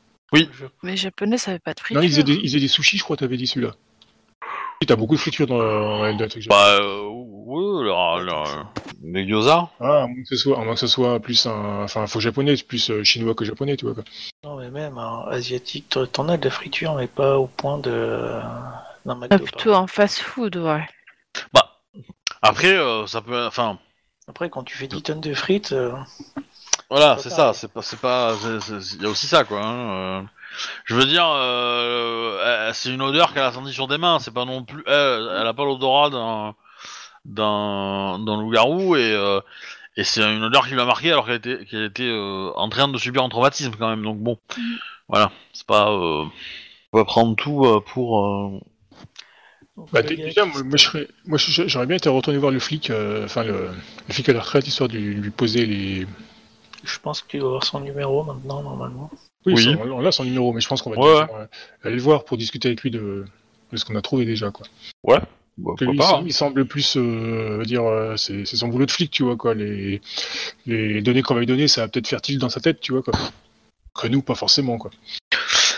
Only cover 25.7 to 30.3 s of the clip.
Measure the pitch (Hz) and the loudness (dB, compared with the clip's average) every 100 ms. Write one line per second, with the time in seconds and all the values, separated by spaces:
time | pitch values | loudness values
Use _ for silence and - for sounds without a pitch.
25.7 | 135 123 127 135 - - - - _ - | -2 -2 -6 -12 -18 -18 -16 -16 _ -6
26.7 | - - 139 151 123 127 160 139 104 110 | -6 0 6 6 6 0 4 4 2 -4
27.7 | 113 - 113 127 127 117 110 113 113 104 | -12 -12 -4 0 2 2 0 -4 -6 -6
28.7 | 104 92 92 104 104 - 170 120 104 107 | -10 -10 -6 -4 -4 2 2 4 0 -4
29.7 | 120 120 95 92 95 98 | -6 -6 -6 -6 -6 -10